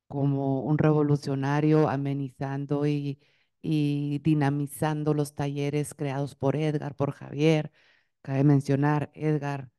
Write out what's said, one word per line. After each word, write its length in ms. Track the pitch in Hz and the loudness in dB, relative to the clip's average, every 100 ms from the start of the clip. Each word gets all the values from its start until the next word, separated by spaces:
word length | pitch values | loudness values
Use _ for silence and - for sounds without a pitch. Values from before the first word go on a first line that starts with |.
| - | -10
como 540 | 143 139 139 135 135 | -2 0 0 0 -2
un 160 | 117 151 | 0 2
revolucionario, 1120 | 156 151 147 143 143 135 135 147 151 156 151 | 4 4 2 0 -2 -4 -2 0 4 4 4
amenizando 960 | 131 139 139 135 - 135 139 139 143 147 | 0 -2 -4 -6 -8 -8 -6 -4 -2 0
y, 320 | 147 143 139 _ _ _ _ | -2 -4 -8 _ _ _ _
y 580 | - 151 147 143 147 143 | -4 0 0 -2 -2 -2
dinamizando 960 | 160 151 139 143 143 - 156 151 151 | 2 2 2 0 -4 -4 -4 -2 0
los 220 | 151 147 - | 0 0 -4
talleres 580 | 143 143 143 147 147 | -4 -4 -2 -2 -4
creados 420 | - 147 135 143 - | -6 -6 -4 -6 -2
por 200 | 139 143 | -2 0
Edgar, 400 | 156 151 139 - | 0 -2 -4 -4
por 160 | 143 | -4
Javier. 600 | - 135 139 156 156 151 _ _ _ _ _ | -4 -8 0 4 4 0 _ _ _ _ _
Cabe 220 | - 135 | -4 2
mencionar, 680 | 143 139 139 139 147 147 143 | 6 6 4 0 2 0 -2
Edgar, 560 | - 156 151 143 139 127 | -4 -2 -2 -4 -8 -12